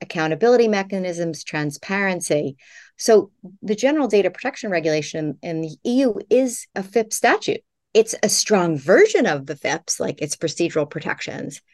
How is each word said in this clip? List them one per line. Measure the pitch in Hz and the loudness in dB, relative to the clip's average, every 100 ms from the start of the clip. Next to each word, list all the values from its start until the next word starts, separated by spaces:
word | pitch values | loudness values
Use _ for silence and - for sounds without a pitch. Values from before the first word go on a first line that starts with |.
accountability | - 170 156 151 233 247 226 | -10 -4 -2 2 4 4 4
mechanisms, | 202 196 196 180 170 170 151 | 0 -2 -4 -6 -4 -6 -6
transparency. | - 151 147 147 - 196 196 175 - 151 151 139 _ - - - | -8 -6 -6 -6 -6 -2 0 -2 -2 -2 -2 -8 _ -20 -20 -4
So | - 214 - _ 180 - | 4 4 4 _ -20 -12
the | 196 208 | -6 0
General | 262 311 247 | 0 2 2
Data | 208 180 | 2 2
Protection | - 151 - 214 | -2 -8 -6 -4
Regulation | 170 156 156 147 160 151 - | -2 0 -2 -2 -4 -6 -6
in | 170 160 | -6 -6
the | 160 151 | -6 -6
E | 240 247 | -2 2
U | 269 196 - | 2 0 2
is | 254 262 220 - 202 | 2 2 -4 -10 -10
a | |
fips | 190 226 220 - | -2 -2 -2 0
statute. | 233 427 - - _ _ _ 220 | 2 2 -2 -6 _ _ _ 2
It's | - - | 2 2
a | 214 | 0
strong | - - 202 170 151 | 0 2 2 2 0
version | 139 247 440 381 208 | 4 6 6 4 2
of | 143 139 | 0 -4
the | 147 | -6
fips, | 123 160 - - | -4 -4 -4 -4
like, | 165 - | -4 -4
it's | 151 - | -6 -4
procedural | 160 - 170 156 147 | -6 -2 -2 0 -4
protections. | 156 - - - 151 - - _ | -6 -6 -6 -8 -10 -10 -14 _